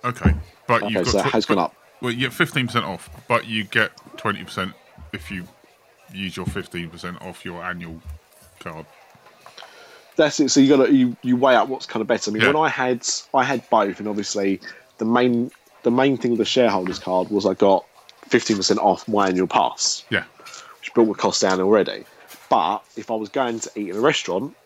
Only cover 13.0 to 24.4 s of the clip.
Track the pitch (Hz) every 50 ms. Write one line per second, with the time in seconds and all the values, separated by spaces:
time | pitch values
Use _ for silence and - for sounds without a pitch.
13 | - - - - - _ - 135 131 131 139 120 - _ - 110 104 98 92 -
14 | 104 107 104 104 101 - - 107 98 98 98 92 - - - - - _ _ _
15 | 113 110 117 123 123 127 120 117 123 131 - _ _ _ _ - - 120 117 127
16 | 131 143 135 113 117 123 120 110 107 - - 135 123 113 101 98 90 92 87 -
17 | - - 92 92 92 - 107 101 95 101 95 - 107 98 98 90 - _ _ -
18 | _ - _ _ - - - 120 - - 110 98 95 - 101 107 - 104 95 -
19 | - - 107 104 98 95 92 90 92 87 - 123 87 - - - - - - -
20 | - _ 113 92 - - _ _ - - - - - - - _ - - - 120
21 | 117 110 98 - - 101 90 - - 98 95 92 92 98 107 104 90 67 50 50
22 | - - - _ - - - - - - 143 113 80 85 104 101 - _ _ 120
23 | 104 - 117 110 110 104 - 143 131 120 117 113 - - - 110 104 90 90 104
24 | 120 147 151 - - - 87 95